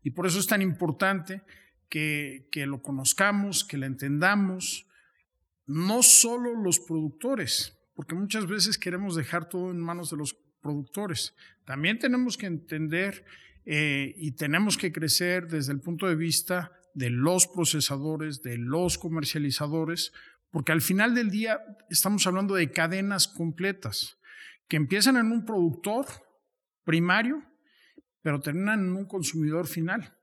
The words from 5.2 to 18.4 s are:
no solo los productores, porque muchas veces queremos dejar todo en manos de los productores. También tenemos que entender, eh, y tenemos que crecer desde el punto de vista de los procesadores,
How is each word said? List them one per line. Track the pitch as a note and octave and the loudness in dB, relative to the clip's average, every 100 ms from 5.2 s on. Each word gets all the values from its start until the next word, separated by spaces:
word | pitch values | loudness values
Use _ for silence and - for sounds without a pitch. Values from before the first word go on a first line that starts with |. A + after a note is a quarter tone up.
| _ _ _ _ - | _ _ _ _ -4
no | D3+ F#3 A#3 | -2 2 6
solo | A#3+ - A#3 A#3+ A#3+ | 10 10 8 2 -2
los | A#3 F#3+ D#3+ | 0 0 0
productores, | - D#3+ D#3 - A#3+ B3+ C#3 - - _ _ | 0 -2 -2 -2 -2 -2 0 -2 -4 _ _
porque | - D3 | -14 -6
muchas | E3+ G3+ A3 F3+ | -4 -2 -2 -2
veces | G#3 G#3+ - | 0 0 0
queremos | F3+ F3+ G3+ | -4 -4 -4
dejar | E3 B2+ E3+ E3 | -4 -2 -4 -4
todo | F#3 F3+ | -6 -4
en | F3 | -4
manos | E3+ F3 E3 | -4 -6 -6
de | D3+ | -6
los | C#3+ - _ _ | -6 -10 _ _
productores. | D3 D3 C3 - G#3 C#3 - _ - _ | -6 -6 -6 -8 -6 -4 -6 _ -20 _
También | - C3+ E3 A3+ | -10 -2 0 2
tenemos | - B3 B3 - | 0 2 0 -4
que | G3 | -6
entender, | D#3+ - D#3 D#3 E3 G3 F#3+ - - - - | -6 -6 -4 -2 0 -2 -6 -18 -20 -20 -18
eh, | - D3+ D3+ C#3 C#3 - | -2 0 2 0 -4 -6
y | D#3 | -8
tenemos | B2+ D3 E3 G#3 - | -4 0 2 2 2
que | F#3 | -2
crecer | D#3 D#3 - F3+ F#3 E3+ | -2 0 2 2 0 -2
desde | D#3+ C3+ | -4 -2
el | C#3 | -4
punto | E3+ E3 F#3+ | -4 -2 0
de | D#3+ | 0
vista | E3 D3+ - F3+ D#3+ _ _ | 2 0 0 -4 -4 _ _
de | - B2 | -4 -2
los | A#2+ C#3+ F3+ F3 | 2 2 4 2
procesadores, | F3 D#3+ D#3 - C#3 D3+ D#3 D#3 C#3 | 2 0 2 0 -2 -4 -4 -6 -8